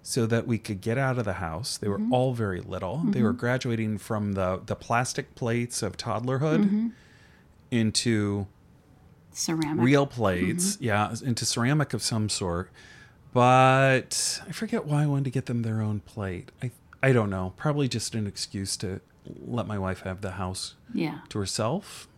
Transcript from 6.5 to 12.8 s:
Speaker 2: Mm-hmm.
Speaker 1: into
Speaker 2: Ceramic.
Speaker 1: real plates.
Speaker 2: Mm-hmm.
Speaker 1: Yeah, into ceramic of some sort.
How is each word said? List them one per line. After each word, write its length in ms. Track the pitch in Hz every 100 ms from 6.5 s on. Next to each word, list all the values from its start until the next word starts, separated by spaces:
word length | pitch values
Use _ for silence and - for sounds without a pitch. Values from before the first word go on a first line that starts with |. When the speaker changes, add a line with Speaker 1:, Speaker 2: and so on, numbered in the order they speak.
| 156
Speaker 2:
Mm-hmm. 220 | 202 208 226 - - - - - _ - -
Speaker 1:
into 760 | 120 110 - 123 110 104 101 95 _ - - _ - - - -
Speaker 2:
Ceramic. 540 | - - 160 151 151
Speaker 1:
real 200 | 120 143
plates. 680 | 135 120 104 90 90 175 190
Speaker 2:
Mm-hmm. 80 | 202
Speaker 1:
Yeah, 320 | 127 104 104 113
into 220 | - 113
ceramic 480 | 113 - 120 151 143
of 80 | 113
some 260 | - 113 107
sort. 420 | - 92 85 92 -